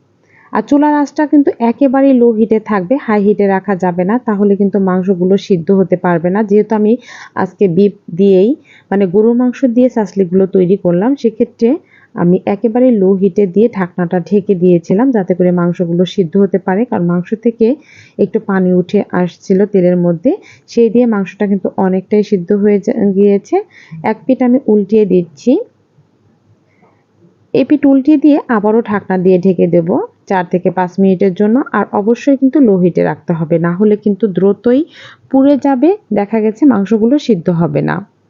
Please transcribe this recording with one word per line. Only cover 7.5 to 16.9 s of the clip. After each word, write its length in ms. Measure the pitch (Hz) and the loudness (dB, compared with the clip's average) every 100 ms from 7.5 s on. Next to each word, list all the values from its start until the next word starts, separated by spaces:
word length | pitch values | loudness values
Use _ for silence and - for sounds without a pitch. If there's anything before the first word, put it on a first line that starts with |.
| - 202 | -2 0
বিফ 260 | 165 202 196 - 165 | 2 0 -2 -10 -2
দিয়েই, 360 | 196 190 208 302 _ _ - | 2 4 2 -2 _ _ -6
মানে 160 | 196 196 | -2 0
গরুর 280 | 185 220 240 | 2 2 2
মাংস 240 | 247 240 262 | -2 -2 -2
দিয়ে 240 | 226 254 | 2 0
শাসলিকগুলো 560 | 240 202 196 185 185 190 | 0 -4 -4 -2 0 0
তৈরি 280 | 190 175 196 | 2 2 0
করলাম, 340 | 180 175 220 277 | 0 0 0 -2
সেক্ষেত্রে 540 | 233 220 233 - 233 311 - _ _ - | -2 -2 -4 -2 -2 -2 -6 _ _ -2
আমি 220 | 175 185 - | 0 0 0
একেবারে 420 | 202 233 233 254 | -4 -2 2 2
লো 180 | 226 185 | 2 2
হিটে 300 | 196 196 175 202 | 2 0 0 0
দিয়ে 200 | 180 233 | 2 0
ঢাকনাটা 480 | 214 175 - 175 185 | 0 -6 -4 -4 -4
ঢেকে 340 | 170 208 - 190 | -2 -2 0 0
দিয়েছিলাম 520 | 180 175 - 185 269 | 2 2 0 0 0
যাতে 220 | 233 180 | 0 -2
করে 180 | 180 180 | 0 0
মাংসগুলো 520 | 180 175 170 175 170 180 | 0 0 -2 -2 -2 -2
সিদ্ধ 280 | - 170 196 | -2 -2 0
হতে 220 | 196 190 | 0 -2
পারে, 220 | 185 190 | -2 -4
কারণ 200 | 247 | -2